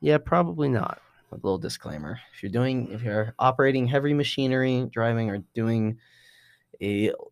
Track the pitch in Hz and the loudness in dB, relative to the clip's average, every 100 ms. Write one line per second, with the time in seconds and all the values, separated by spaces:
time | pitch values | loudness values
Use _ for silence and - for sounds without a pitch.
0 | 151 151 - 170 170 165 147 120 - - | 2 2 2 0 2 0 0 0 -2 -6
1 | _ _ _ - - 95 - - - 76 | _ _ _ -6 -2 -2 -4 -8 -10 -10
2 | 76 113 - - 98 113 127 127 113 107 | -10 -12 -16 -12 -6 -2 0 0 -4 -6
3 | 117 107 107 - 123 127 135 135 123 139 | -2 -2 -2 2 2 4 4 4 2 2
4 | 143 147 143 - 135 131 131 127 123 117 | 2 0 0 0 0 2 2 0 -2 0
5 | 113 117 113 101 - - 113 113 110 113 | 0 2 0 -4 -6 -2 0 2 0 -2
6 | _ _ - - _ _ _ - 101 101 | _ _ -20 -20 _ _ _ -8 -2 0
7 | 107 - - | 0 -2 -8